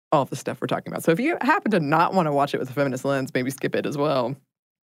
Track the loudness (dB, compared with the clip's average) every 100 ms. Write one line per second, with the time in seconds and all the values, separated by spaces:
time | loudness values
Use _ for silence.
0 | _ 0 0 -4 -8 -6 -4 -4 -4 -2
1 | 0 2 0 -2 0 0 2 0 2 4
2 | 4 2 2 2 2 0 -4 -2 -2 0
3 | -2 -2 -2 -2 -2 -2 -2 -2 -2 -2
4 | 0 0 -2 -6 _ _ _ _